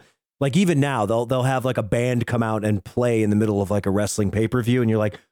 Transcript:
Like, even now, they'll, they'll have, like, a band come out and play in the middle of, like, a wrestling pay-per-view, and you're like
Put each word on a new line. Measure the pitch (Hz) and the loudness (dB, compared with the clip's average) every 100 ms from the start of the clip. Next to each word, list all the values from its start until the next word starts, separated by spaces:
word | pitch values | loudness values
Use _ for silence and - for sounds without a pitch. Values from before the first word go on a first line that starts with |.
| _ _ _ - | _ _ _ -6
Like, | 139 156 | -2 0
even | 185 151 | 2 2
now, | 143 127 104 | 2 0 0
they'll, | 113 | 0
they'll | 117 131 | 0 0
have, | 127 131 | 0 0
like, | 127 123 | -2 -4
a | |
band | 107 120 123 123 117 | -2 -2 0 -2 -2
come | 120 | -2
out | 113 110 | 0 -2
and | 107 104 | 0 -2
play | - - 120 113 | -4 -2 0 2
in | 107 | 2
the | 104 | 2
middle | 107 101 | 2 0
of, | 95 | 0
like, | 101 98 | -2 0
a | |
wrestling | 98 104 - 101 | 0 0 -2 -2
pay-per-view, | 98 110 127 113 127 | 0 0 0 0 2
and | 113 | 2
you're | 110 | 2
like | 107 - _ | 0 -4 _